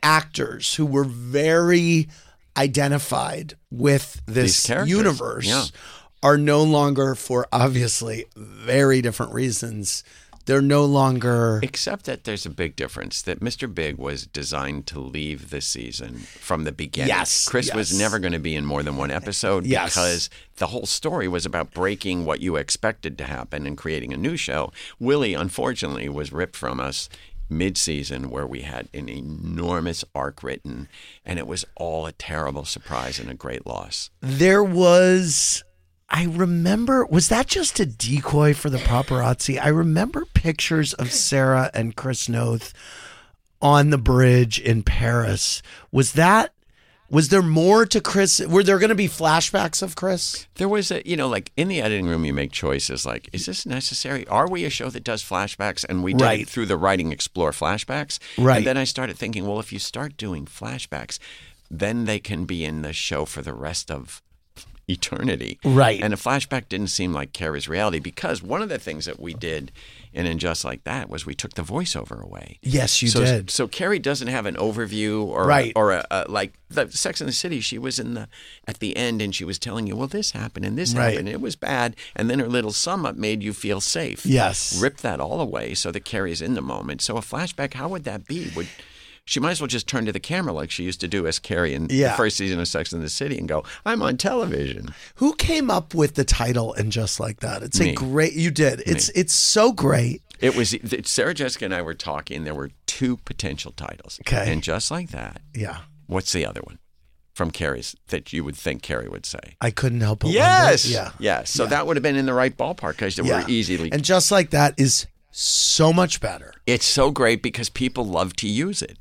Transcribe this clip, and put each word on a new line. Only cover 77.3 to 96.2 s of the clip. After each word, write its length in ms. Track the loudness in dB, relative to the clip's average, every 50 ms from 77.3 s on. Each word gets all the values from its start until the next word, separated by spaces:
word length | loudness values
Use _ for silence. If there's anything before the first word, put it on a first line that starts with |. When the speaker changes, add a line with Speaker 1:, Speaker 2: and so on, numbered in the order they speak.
| -4
Speaker 2:
City, 260 | -4 -4 -4 -4 -4
she 180 | -4 -6 -6 -6
was 200 | -6 -6 -4 -6
in 160 | -6 -6 -8
the, 140 | -8 -10 -12 -16 -20 -20 -20 -20 -18 _ -14
at 100 | -10 -6
the 180 | -6 -4 -2
end 240 | -2 -2 -2 -2 -2
and 140 | -2 -4 -4
she 100 | -6 -6
was 140 | -6 -8 -8
telling 300 | -8 -8 -6 -6 -6 -6
you, 80 | -6
"Well, 100 | -6 -6 -6
this 220 | -6 -4 -4 -4
happened 340 | -6 -6 -8 -8 -8 -6 -6
and 140 | -4 -4 -4
this 160 | -2 0 0
Speaker 1:
Right. 160 | 2 2 2
Speaker 2:
happened 160 | 2 0 -4
and 80 | -6 -6
it 60 | -6
was 160 | -6 -8 -8
bad." 400 | -6 -6 -4 -2 -2 -2 -2 -4 -8 -16 -12 -6
And 160 | -2 -2 0
then 80 | 0 0
her 100 | 0 0
little 240 | 0 0 0 -2
sum 320 | -2 -2 -2 -2 -2 -2 -2
up 120 | -4 -4
made 260 | -2 -2 -2 -2 -2
you 100 | -4 -6
feel 280 | -6 -4 -2 -2 -2 0
safe. 440 | -2 -2 -2 -2 -4 -4 -6 -4 0
Speaker 1:
Yes. 540 | 4 4 4 4 2 0 -2 -4 -2 -2 0
Speaker 2:
Rip 180 | 0 0 0 -2
that 200 | -4 -4 -4 -4
all 200 | -4 -4 -4 -4
away 340 | -4 -4 -4 -6 -6 -4 -4
so 160 | -4 -4 -4
that 140 | -6 -8 -8
Carrie's 360 | -6 -4 -4 -4 -4 -4 -4
in 140 | -4 -2 -2
the 80 | -2
moment. 400 | -4 -6 -6 -8 -8 -8 -6 -6
So 140 | -4 -4 -4
a 60 | -6
flashback, 520 | -6 -6 -8 -6 -6 -6 -6 -6 -8 -8 -8
how 140 | -8 -8 -8
would 160 | -8 -8 -8
that 200 | -10 -10 -10 -10
be? 240 | -10 -10 -8 -8 -8 -8
Would 140 | -8 -8 -10 -12 -18 -20 -20 -20 -20 -20 -20 -20 -14 -8 -4
she 120 | -2 0
might 100 | 0 0
as 100 | 0 -2
well 60 | -4 -4
just 180 | -4 -4 -4 -4
turn 180 | -2 -2 -2
to 60 | -2
the 80 | -4 -4
camera 320 | -6 -6 -4 -4 -2 -4
like 180 | -4 -4 -6 -6
she 140 | -6 -6 -6
used 160 | -6 -6 -6
to 80 | -4 -2
do 180 | -2 -2 0
as 120 | -2 -2 -4
Carrie 340 | -4 -2 -2 0 0 0 0
in 140 | -2 -2 0
Speaker 1:
Yeah. 200 | 2 2 2 2
Speaker 2:
the 40 | 2
first 200 | 2 2 0 0
season 240 | 0 -2 -2 -2 -2
of 80 | -2 -2
Sex 240 | -2 -4 -4 -4
and 100 | -6 -6
the 80 | -6 -6
City 260 | -6 -4 -4 -4 -6
and 120 | -6 -4 -2
go, 160 | -2 -2 -4 -6 -10 -8 -4
"I'm 160 | -4 -2 0
on 160 | 0 0 0
television." 800 | 0 0 -2 0 -2 -2 -2 -2 -2 -4 -4 -6 -8 -10 -12 -14 -16 -18 -12 -2
Speaker 1:
Who 180 | 0 2 2 2
came 340 | 2 0 0 2 2 2 2
up 240 | 0 0 -2 -2 2
with 200 | 2 2 2 2
the 100 | 2